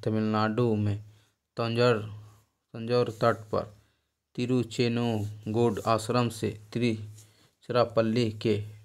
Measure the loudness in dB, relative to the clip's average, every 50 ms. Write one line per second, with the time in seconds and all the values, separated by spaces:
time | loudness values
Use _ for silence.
0 | -4 -2 0 0 0 0 2 2 2 2 2 2 0 2 2 0 0 0 -2 -4
1 | -6 -14 -20 _ _ _ _ _ _ _ _ -6 -4 -2 2 4 4 4 4 2
2 | 0 -8 -12 -14 -18 -20 -20 _ _ _ _ _ _ _ -12 -8 -4 0 2 2
3 | 0 0 0 2 2 2 2 2 -2 -4 -2 -2 -4 -4 -12 _ _ _ _ _
4 | _ _ _ _ _ _ -8 -6 -2 0 0 0 0 -2 -2 0 0 0 2 0
5 | 0 0 0 -2 -2 -4 -8 -10 -6 -2 2 2 2 2 2 0 0 0 0 0
6 | 0 0 0 2 2 0 -2 -4 -4 -4 -4 -6 -12 -8 -4 -2 0 0 0 -2
7 | -6 -12 -14 -18 -20 _ _ _ _ _ _ _ _ -2 2 2 2 2 2 0
8 | 2 2 2 0 0 0 -2 -2 0 0 0 0 -2 -8 -14 -18 -18